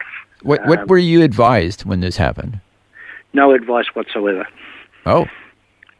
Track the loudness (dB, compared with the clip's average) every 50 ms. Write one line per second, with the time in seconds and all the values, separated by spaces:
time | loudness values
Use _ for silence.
0 | -18 -18 -20 -20 -20 _ _ _ -4 -2 -2 0 0 0 0 0 2 2 2 2
1 | 2 4 4 4 4 4 2 2 2 2 4 2 0 -2 -4 -8 -8 -6 -4 -4
2 | -4 -4 -2 -2 -2 -2 -2 -4 -8 -12 -12 -14 -16 _ _ _ _ _ _ -20
3 | -20 -20 -20 -20 _ _ 0 2 4 4 4 4 2 -2 -4 -4 -4 -4 -8 -10
4 | -10 -8 -8 -6 -4 -4 -4 -4 -8 -12 -16 -20 -20 -20 -20 -20 -20 _ _ _
5 | -2 0 0 0 0 -2 -8 -16 -20 -20 _ _ _ _ _ _ _ _ _